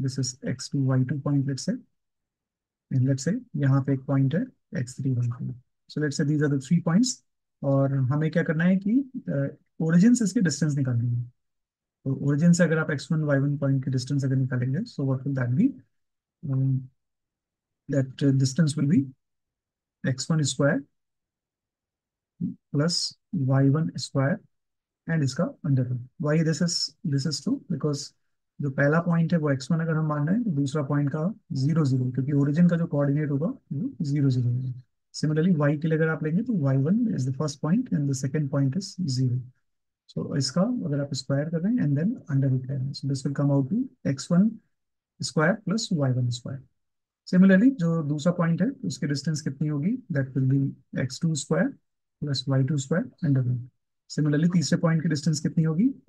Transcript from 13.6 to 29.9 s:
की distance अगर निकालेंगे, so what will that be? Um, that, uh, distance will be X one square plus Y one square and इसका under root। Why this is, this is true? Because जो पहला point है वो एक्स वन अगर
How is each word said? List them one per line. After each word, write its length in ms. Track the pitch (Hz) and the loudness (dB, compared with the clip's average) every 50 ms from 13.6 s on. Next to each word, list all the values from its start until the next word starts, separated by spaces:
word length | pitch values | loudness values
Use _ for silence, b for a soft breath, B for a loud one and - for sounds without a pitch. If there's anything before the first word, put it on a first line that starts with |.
| 143 139 135 135 127 | 0 0 0 0 0
की 60 | 131 | -2
distance 340 | 127 131 123 - 143 139 135 | -2 -2 -2 -2 -2 -2 0
अगर 100 | 135 135 | 0 0
निकालेंगे, 440 | 131 131 127 131 123 123 131 131 170 | 0 0 0 -2 -2 -2 -2 -2 -4
so 200 | 233 - - - | -4 -6 -6 -4
what 280 | 139 135 131 131 - 143 | -2 -2 -2 -2 -4 -4
will 80 | 139 | -4
that 160 | 131 123 120 | -2 -2 0
be? 180 | 123 139 226 269 - - - _ _ _ _ _ _ _ _ _ _ _ - 143 | 2 2 2 2 0 -4 -16 _ _ _ _ _ _ _ _ _ _ _ -6 -4
Um, 280 | 131 131 135 135 131 131 131 131 _ _ _ _ _ _ _ _ _ _ _ _ _ _ _ _ _ _ _ - | -2 0 0 0 0 -2 -4 -6 _ _ _ _ _ _ _ _ _ _ _ _ _ _ _ _ _ _ _ -4
that, 320 | 139 139 127 - - - 147 | -2 -2 -2 -2 -2 0 2
uh, 100 | 139 135 | 2 4
distance 440 | 135 135 131 - - 165 143 - 156 | 4 2 2 2 2 2 2 2 0
will 140 | 143 139 175 | 0 2 4
be 100 | 262 277 - - _ _ _ _ _ _ _ _ _ _ _ _ _ _ _ _ _ - 139 | 2 2 0 -4 _ _ _ _ _ _ _ _ _ _ _ _ _ _ _ _ _ -4 -4
X 220 | 131 - - - | -4 -2 -2 -2
one 100 | 165 156 | 0 0
square 420 | 147 123 - - 143 143 - 277 277 - _ _ _ _ _ _ _ _ _ _ _ _ _ _ _ _ _ _ _ _ _ _ _ _ _ _ _ _ _ - 170 | 0 0 0 2 2 2 2 0 -4 -8 _ _ _ _ _ _ _ _ _ _ _ _ _ _ _ _ _ _ _ _ _ _ _ _ _ _ _ _ _ -8 -6
plus 720 | - - - _ _ - 143 151 170 175 - - - - _ _ _ - | -6 -8 -10 _ _ -2 0 0 0 0 -2 -4 -6 -10 _ _ _ -4
Y 340 | 170 131 131 135 135 135 139 | -2 0 2 4 4 4 4
one 220 | 135 160 165 170 - | 4 2 0 -2 -4
square 420 | 135 - - - 139 135 143 190 - - _ _ _ _ _ _ _ _ _ _ _ _ 170 | -8 -10 -6 -2 -2 0 0 -2 -4 -6 _ _ _ _ _ _ _ _ _ _ _ _ -4
and 140 | 165 160 143 | -2 -2 -2
इसका 300 | 131 - - 180 277 - - - - | -2 -2 -2 -4 -4 -6 -6 -2 0
under 180 | 135 127 123 | 0 0 0
root। 140 | 123 127 - | -2 -4 -6
Why 440 | - - _ - 151 147 156 165 160 | -8 -10 _ -6 -2 0 2 2 2
this 200 | 160 156 - 180 | 0 0 0 0
is, 100 | 170 - - - - - _ - 165 | -2 -2 -2 -6 -8 -8 _ -4 -2
this 200 | 139 139 131 160 | -2 -2 -2 -2
is 140 | 143 - | -4 -4
true? 180 | - 202 269 277 - - | -4 -4 -4 -4 -4 -6
Because 420 | 170 131 - 151 143 139 - - - _ _ _ _ _ _ _ _ - | -6 -4 -2 -2 -4 -4 -6 -12 -18 _ _ _ _ _ _ _ _ -8
जो 80 | 143 143 | -6 -4
पहला 300 | 131 - 143 147 151 170 | 0 2 2 4 4 2
point 340 | 170 180 165 165 165 156 180 | 2 2 2 0 2 2 0
है 60 | 165 | 0
वो 120 | 151 147 | 2 0
एक्स 200 | 139 131 - - | -2 -2 -2 -2
वन 80 | 170 160 | -2 -2
अगर 140 | 165 165 | 0 0